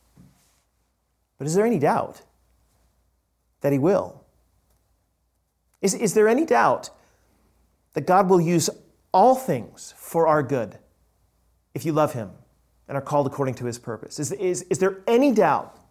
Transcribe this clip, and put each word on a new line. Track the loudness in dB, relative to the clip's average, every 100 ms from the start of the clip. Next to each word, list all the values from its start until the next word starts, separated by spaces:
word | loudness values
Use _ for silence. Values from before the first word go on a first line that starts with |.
| _ _ -20 _ _ _ _ _ _ _ _ _ _ -10
but | -4
is | 0
there | 0
any | 2
doubt | 0 0 -4 -12 _ _ _ _ _ _ _ _ _ _ _ _ _ _
that | -2
he | 0
will? | 2 0 -2 -12 _ _ _ _ _ _ _ _ _ _ _ _ _ _ _ -6
Is, | -4 -2
is | -2
there | 2 2
any | 2 2
doubt | 2 2 0 -6 _ _ _ _ _ _ _ _ _ _
that | -8 2
God | 2 4
will | 4
use | 4 0 0 -6 _ _ _
all | 4 4 4
things | 0 -6 -6 -18 -20 -20
for | -6 0 2
our | 2
good | 0 -2 -4 -10 _ _ _ _ _ _ _ _ _
if | -10 -4
you |
love | 0 0
him | -2 -12 -14 _ _ _ _ -10
and | -10
are |
called | -4 -2 -2
according | -2 -6 -6
to | -8
his | -10
purpose? | -12 -12 -12 -10
Is, | -10
is, | -6 -4 -4
is | -4 -2
there | -2 -2 0
any | 2 2
doubt | 4 2 2 -4 -20 _